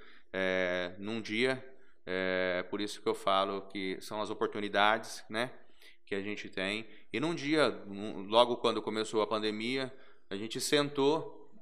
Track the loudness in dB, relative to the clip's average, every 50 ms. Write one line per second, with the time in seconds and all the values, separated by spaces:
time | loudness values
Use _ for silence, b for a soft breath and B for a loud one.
0 | B B B B B -6 -2 0 2 2 2 2 2 2 2 0 -2 -2 -6 -6
1 | -6 -4 -4 -4 -4 -2 0 2 2 2 0 -2 -6 -12 b b b b b b
2 | -6 -2 -2 0 2 2 2 2 2 2 0 0 -2 -2 -2 -2 -2 -4 -6 -2
3 | 0 0 0 2 2 4 4 6 4 2 0 -4 -6 -6 -6 -4 -4 -2 -4 -4
4 | -6 -6 -4 -4 -4 -4 0 0 0 0 0 -2 -4 2 4 6 6 6 6 4
5 | 0 -6 -10 -12 -10 -6 -4 -2 -2 -4 -6 -10 B B B B B B B B
6 | -8 -6 -4 -4 -4 -4 -6 -6 -8 -6 -4 -2 -2 -2 -2 -4 -6 B B B
7 | B B -2 0 0 0 0 -2 0 2 4 4 4 4 2 -2 -8 -8 -6 -6
8 | -6 -6 -6 -6 -2 6 8 8 8 8 4 2 2 2 2 2 0 0 -2 -2
9 | -2 0 2 2 2 2 2 0 0 0 0 -2 -2 -2 -2 -2 -4 -6 B B
10 | B B B B B -8 -6 -6 -6 -6 -4 -4 2 4 4 4 4 2 2 4
11 | 4 4 4 2 0 -6 -12 -14 -16 -16 -16 -16